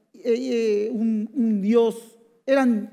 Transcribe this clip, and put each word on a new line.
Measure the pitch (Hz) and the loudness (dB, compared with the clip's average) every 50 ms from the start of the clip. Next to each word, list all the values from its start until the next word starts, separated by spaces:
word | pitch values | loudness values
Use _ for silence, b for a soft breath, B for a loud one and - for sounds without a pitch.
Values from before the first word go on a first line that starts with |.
| _ _ _ | _ _ _
eh, | - - | -8 -2
eh, | 247 226 247 262 262 240 226 226 214 208 208 208 226 | -2 -2 -2 -2 -2 -2 0 0 0 0 0 -2 -4
un, | 254 208 226 226 220 208 214 - - | -4 -2 -2 -2 -2 -2 -4 -6 -4
un | 285 226 226 214 196 | -2 0 0 0 0
dios, | 185 208 233 233 226 226 220 - - - - _ _ _ _ _ - | 2 2 4 4 4 2 -2 -6 -14 -20 -20 _ _ _ _ _ -2
eran | 262 269 277 262 247 226 202 202 - | 0 2 2 2 2 0 0 -4 -8